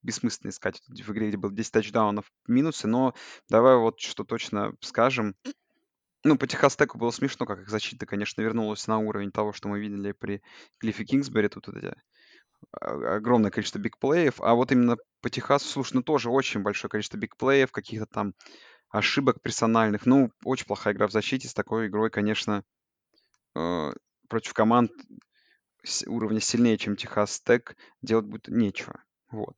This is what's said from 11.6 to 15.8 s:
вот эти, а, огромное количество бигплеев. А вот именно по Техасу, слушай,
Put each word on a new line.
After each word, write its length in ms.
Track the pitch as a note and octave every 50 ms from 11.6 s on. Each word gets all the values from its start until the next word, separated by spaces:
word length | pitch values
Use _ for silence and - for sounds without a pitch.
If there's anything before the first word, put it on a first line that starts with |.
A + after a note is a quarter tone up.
| - -
вот 80 | -
эти, 180 | - - - - - _ _ _ _ _ _ _ _ _ _ _ _ - _
а, 440 | - G1+ G1+ G1+ A#1+ C#2+ A#1 B1+ F#2
огромное 340 | G#2+ G#2+ A#2 B2 A2+ G#2+ G2
количество 260 | - A2+ G#2 - - G#2+
бигплеев. 600 | G2 - - _ - C3+ D#3 F3 E3 C3+ - -
А 140 | - G#2 A#2+
вот 180 | A#2+ A#2+ -
именно 240 | C3 B2 B2 A#2+ A#2+ A2+ - _ _ _
по 80 | - A#2+
Техасу, 380 | - B2+ - - C#3+ C#3 - -
слушай, 260 | - C#3